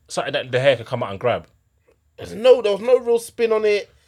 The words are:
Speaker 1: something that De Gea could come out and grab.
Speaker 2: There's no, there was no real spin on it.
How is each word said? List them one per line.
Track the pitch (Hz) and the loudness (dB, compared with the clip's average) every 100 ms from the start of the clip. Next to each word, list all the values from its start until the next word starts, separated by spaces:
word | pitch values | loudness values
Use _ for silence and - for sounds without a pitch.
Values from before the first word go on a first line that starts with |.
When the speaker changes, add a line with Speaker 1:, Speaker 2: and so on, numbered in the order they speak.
| _ | _
Speaker 1:
something | - 131 | -8 -6
that | 135 127 | -6 -2
De | 123 | 2
Gea | 139 120 | 2 2
could | 110 | -2
come | 123 | -6
out | 110 | -6
and | 98 | -4
grab. | 120 95 - _ _ _ _ _ _ - | -2 -2 -6 _ _ _ _ _ _ -18
Speaker 2:
There's | - 180 | -14 2
no, | 247 254 | 6 6
there | 208 | 6
was | 190 | -2
no | 240 254 | 0 0
real | 233 233 | 0 -4
spin | - - 226 | -4 -6 -2
on | 220 214 | 0 0
it. | 202 - _ | -2 -6 _